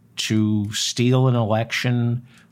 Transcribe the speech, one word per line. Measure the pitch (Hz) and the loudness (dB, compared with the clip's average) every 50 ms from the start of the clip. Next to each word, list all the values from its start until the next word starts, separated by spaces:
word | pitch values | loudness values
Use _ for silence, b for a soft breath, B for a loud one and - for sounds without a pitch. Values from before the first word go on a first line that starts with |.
| _ _ _ | _ _ _
to | - - - 110 110 107 104 107 104 101 104 | -8 -4 0 0 2 2 2 0 0 -2 -4
steal | 110 - - - - - 120 123 127 127 131 131 | -4 -6 -6 -4 -2 0 2 2 4 4 2 2
an | 120 | 2
election, | 120 113 101 110 110 117 - - - - 123 123 120 120 120 120 120 B B B B B B | 2 0 0 0 0 -2 -2 -4 -4 -2 -2 0 0 0 -2 -2 -4 B B B B B B